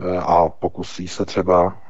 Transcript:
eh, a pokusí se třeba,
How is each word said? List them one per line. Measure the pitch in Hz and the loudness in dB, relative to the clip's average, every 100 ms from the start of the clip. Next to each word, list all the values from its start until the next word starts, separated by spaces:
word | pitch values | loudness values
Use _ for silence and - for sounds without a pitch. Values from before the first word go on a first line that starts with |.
eh, | 90 90 | -4 -2
a | - 87 80 | 2 4 4
pokusí | - 90 - - - 90 | 0 -4 -4 -8 -8 -6
se | - | -4
třeba, | 98 98 92 90 92 - | -4 -2 2 4 2 -2